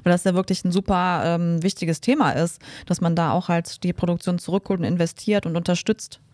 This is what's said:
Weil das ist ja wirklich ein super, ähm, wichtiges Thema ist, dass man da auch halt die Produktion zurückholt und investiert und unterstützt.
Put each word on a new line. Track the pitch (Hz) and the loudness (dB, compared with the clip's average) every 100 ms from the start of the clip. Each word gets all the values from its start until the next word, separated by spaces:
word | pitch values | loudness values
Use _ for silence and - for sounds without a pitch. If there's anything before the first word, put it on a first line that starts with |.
Weil | - | 2
das | 175 | 2
ist | 190 | 2
ja | 180 | 0
wirklich | 190 185 185 | 0 0 0
ein | |
super, | 180 196 190 180 175 | 0 2 2 2 0
ähm, | 170 170 170 170 | 0 0 2 0
wichtiges | 180 - 165 160 | 0 -2 -2 -2
Thema | - 294 185 | 2 2 4
ist, | 123 170 - - - - | 2 0 -2 -18 -14 -4
dass | 175 | 0
man | 170 170 | 0 2
da | 165 | 2
auch | 170 - | 0 0
halt | 170 170 - 180 | -2 -2 -6 -4
die | |
Produktion | 175 175 175 - 175 | -2 0 -2 -2 -4
zurückholt | - 190 - 190 | 0 -2 0 -2
und | 175 | 0
investiert | 175 170 - - 208 170 | 0 0 -2 0 0 0
und | 165 | -4
unterstützt. | 170 175 - 214 - - _ | 0 -2 0 -4 -4 -18 _